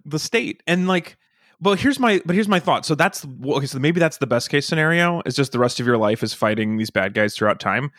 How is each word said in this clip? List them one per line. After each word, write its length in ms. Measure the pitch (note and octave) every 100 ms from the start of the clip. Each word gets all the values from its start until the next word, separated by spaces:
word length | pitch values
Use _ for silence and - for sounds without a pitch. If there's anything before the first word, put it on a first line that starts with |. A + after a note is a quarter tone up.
| D3+
the 140 | D3+
state. 420 | - A3+ A#3+ - -
And, 180 | F3 F#3
like, 260 | F#3 - - _ _ _ _
well, 140 | F#3 G3
here's 220 | C4 C#4
my, 220 | A#3+ G3 E3
but 100 | F3+
here's 140 | G#3
my 100 | F#3+
thought. 260 | F3+ B2+ -
So 80 | D3
that's, 300 | F3 - D3 B2
well, 180 | C3 C#3
okay, 80 | C#3
so 120 | C3+
maybe 220 | C#3+ E3+
that's 160 | D#3+ -
the 100 | A#2+
best 220 | A#2+ -
case 180 | C#3+ C#3+
scenario, 540 | E3 D#3 E3+ F3 E3+ -
is 100 | B2+
just 160 | C3+
the 60 | A#2+
rest 200 | B2 -
of 60 | A#2+
your 100 | A#2+
life 240 | G#2 A2+
is 120 | A2
fighting 420 | - A2 G#2+ G#2+ A2
these 140 | A2
bad 240 | G#2 F#2+
guys 200 | G#2+ G#2 -
throughout 260 | G#2+ G2+
time. 300 | G#2 G#2 C#3